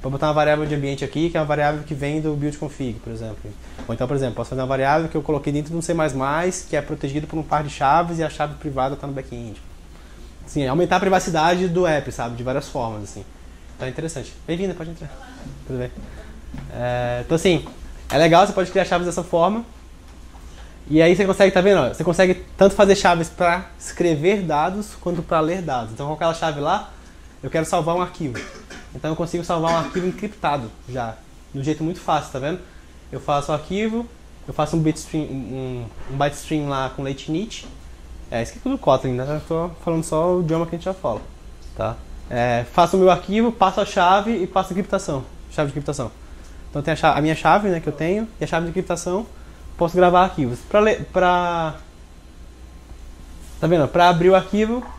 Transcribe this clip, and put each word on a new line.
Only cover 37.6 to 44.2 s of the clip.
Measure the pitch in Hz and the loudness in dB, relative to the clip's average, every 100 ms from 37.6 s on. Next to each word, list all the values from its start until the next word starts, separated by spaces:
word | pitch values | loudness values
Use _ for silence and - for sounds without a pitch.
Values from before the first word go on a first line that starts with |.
| - - - - - - - | -14 -16 -18 -18 -18 -16 -6
É, | 117 | -4
isso | 117 | -4
aqui | - | -6
é | |
tudo | 254 269 | -4 0
Kotlin, | - 131 135 | 4 4 2
né? | 123 131 | -4 -4
Eu | 151 - | -6 -4
tô | 165 170 165 | -4 -4 -6
falando | - 165 | -2 -2
só | 160 156 170 180 | 0 0 2 2
o | |
idioma | 165 160 165 | 2 0 0
que | 170 | -4
a | |
gente | |
já | 185 | -6
fala, | 185 135 107 - - - - - | -4 -4 -4 -8 -16 -18 -18 -16
tá? | - 110 117 - - - | -4 -4 -4 -12 -14 -6
É, | 123 120 120 120 | 0 2 2 2
faço | - 170 190 | 4 4 6
o | |
meu | 185 | 6
arquivo, | 175 - 202 240 | 6 2 2 2
passo | 233 190 190 | 4 2 2
a | 196 | -2
chave | - 180 196 | 4 6 6